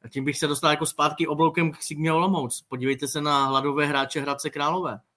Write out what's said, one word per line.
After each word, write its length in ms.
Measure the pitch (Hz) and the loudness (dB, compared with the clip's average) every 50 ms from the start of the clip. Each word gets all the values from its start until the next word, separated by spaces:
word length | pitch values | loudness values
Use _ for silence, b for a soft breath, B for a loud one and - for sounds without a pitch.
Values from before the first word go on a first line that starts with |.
A 60 | - | -18
tím 180 | 117 - 135 135 | -8 -6 -4 -2
bych 120 | 147 139 | -2 -2
se 100 | - - | 0 -2
dostal 240 | 147 147 139 - 156 | 0 0 2 2 2
jako 140 | 151 151 160 | 2 2 0
zpátky 420 | 156 - - 147 151 151 - 165 | -4 0 0 0 0 2 0 -2
obloukem 440 | 156 151 147 165 160 165 175 170 160 | 0 2 2 2 2 4 2 0 0
k 120 | 151 - - | 0 -4 -8
Sigmě 300 | - 156 147 156 165 160 | -8 -4 -2 0 2 2
Olomouc. 480 | 160 175 190 190 165 135 117 - - | 2 2 2 2 0 0 -4 -6 -8
Podívejte 460 | _ _ 131 127 123 135 139 131 147 | _ _ -8 -2 0 -2 0 0 -2
se 140 | 135 - 151 | -4 -2 -2
na 240 | 147 147 147 139 135 | 0 2 2 4 4
hladové 400 | 135 135 135 135 143 139 147 147 | 4 2 2 2 2 0 2 0
hráče 360 | 143 147 139 135 131 - 151 | 2 2 0 0 0 -4 -4
Hradce 280 | 139 143 139 139 - 151 | -2 -2 -4 -4 -4 -6
Králové 500 | - 147 143 151 170 185 180 139 110 107 _ _ _ | -4 -2 -2 0 0 -2 -4 -4 -6 -8 _ _ _